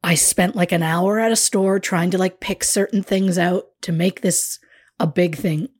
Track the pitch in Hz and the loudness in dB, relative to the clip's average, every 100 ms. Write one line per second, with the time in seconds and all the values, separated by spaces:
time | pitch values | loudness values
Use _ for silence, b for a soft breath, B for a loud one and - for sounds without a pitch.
0 | 170 160 - - 180 196 175 175 160 170 | 0 2 2 2 0 0 0 0 0 0
1 | 185 214 226 226 - 196 190 196 - 180 | 0 2 2 0 0 0 2 0 0 0
2 | 175 185 185 - - 190 - 208 196 202 | 0 0 -2 -2 -8 -4 -2 0 0 -2
3 | 190 190 190 175 175 180 - _ - 165 | 0 0 2 2 0 0 -4 _ -4 0
4 | 180 - 185 170 - - b b b _ | 0 0 -2 -2 -4 -10 b b b _
5 | 165 165 175 156 180 156 214 | -2 2 0 0 -2 -2 -4